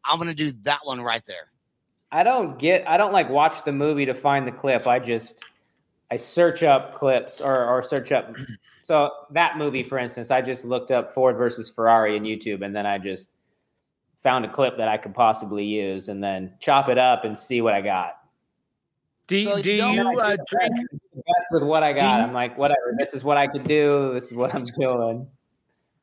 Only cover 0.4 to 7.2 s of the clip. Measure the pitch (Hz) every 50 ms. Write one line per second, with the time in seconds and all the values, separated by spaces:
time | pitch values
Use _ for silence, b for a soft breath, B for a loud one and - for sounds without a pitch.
0.4 | 156 147 131 107 101 143 143 143 151 143 131 123 120 120 113 117 - - 92 85
1.4 | 76 _ _ _ _ _ _ _ _ _ _ _ _ _ 143 160 185 233 262 247
2.4 | 196 151 135 123 147 165 185 180 185 - 160 185 214 190 196 185 151 120 131 143
3.4 | 151 160 - - - 151 143 139 147 151 151 143 139 131 127 - - 143 139 139
4.4 | 131 123 123 - - 139 127 113 - 131 120 127 123 120 117 113 117 - - _
5.4 | - - _ _ _ _ _ _ _ _ _ _ _ - 120 127 - - - 170
6.4 | 175 165 170 - 165 180 170 165 165 - - - 147 135 131 120